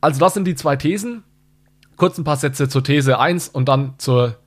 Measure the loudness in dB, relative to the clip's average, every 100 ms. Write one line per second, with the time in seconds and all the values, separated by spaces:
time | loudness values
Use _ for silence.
0 | 0 2 2 2 -4 -2 -2 -2 -2 -4
1 | -6 -12 -18 _ _ _ _ _ _ _
2 | -2 0 -4 -2 -2 -2 0 0 2 2
3 | 2 2 2 0 -4 -2 2 2 0 -6
4 | 0 2 2 -2